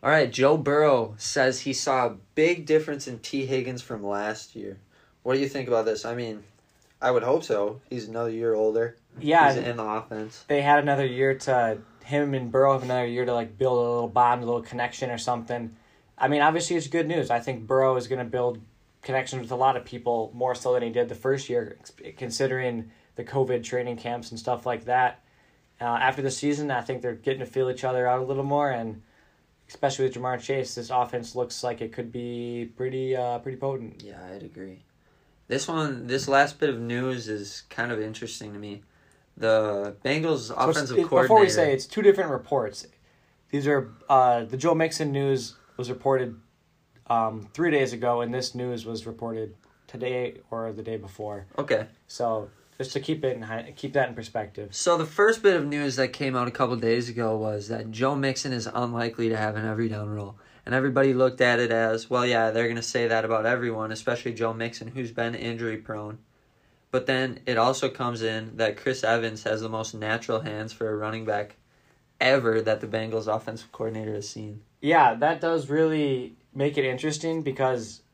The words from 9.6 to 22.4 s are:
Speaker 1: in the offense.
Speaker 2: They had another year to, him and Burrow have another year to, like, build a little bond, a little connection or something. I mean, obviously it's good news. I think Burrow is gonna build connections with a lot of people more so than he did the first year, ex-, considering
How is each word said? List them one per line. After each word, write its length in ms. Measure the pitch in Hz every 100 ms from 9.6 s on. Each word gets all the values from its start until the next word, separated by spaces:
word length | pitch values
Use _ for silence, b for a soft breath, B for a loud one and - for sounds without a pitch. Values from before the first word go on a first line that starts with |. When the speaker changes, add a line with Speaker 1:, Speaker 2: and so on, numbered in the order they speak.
Speaker 1:
in 140 | 120 117
the 60 |
offense. 600 | 107 110 110 110 107 - -
Speaker 2:
They 140 | 143
had 180 | 139 147
another 280 | 143 139 135
year 280 | 123 135 135
to, 400 | - 127 117 107 - -
him 300 | - 143 143
and 180 | 135 123
Burrow 220 | 127 139
have 100 | 135
another 220 | 127 127 120
year 180 | 120
to, 80 | 123
like, 260 | 120 110 101
build 200 | 131 123
a 120 | 120
little 160 | 120 117
bond, 360 | - 123 123
a 40 | 117
little 160 | 120
connection 480 | 117 123 120 - 127
or 80 | 120
something. 560 | 120 120 117 120 113 b b b b -
I 120 | 131
mean, 140 | 147
obviously 340 | 147 160 160 175
it's 100 | 139
good 220 | 165 156
news. 220 | 170 131
I 100 | 120
think 260 | 120 123 110
Burrow 300 | 131 131 127
is 100 | 117
gonna 180 | 131
build 360 | 120 123 123 117 - _ _ _
connections 400 | - 131 127 131
with 80 | 117
a 60 | 123
lot 200 | 131 123
of 80 |
people 460 | - 123 120 117 110
more 200 | 120 127
so 200 | 123 131
than 80 | 123
he 80 | 117
did 180 | 117 117
the 80 | 113
first 320 | 131 139 135
year, 300 | 123 110 -
ex-, 120 | - - - -
considering 760 | 123 117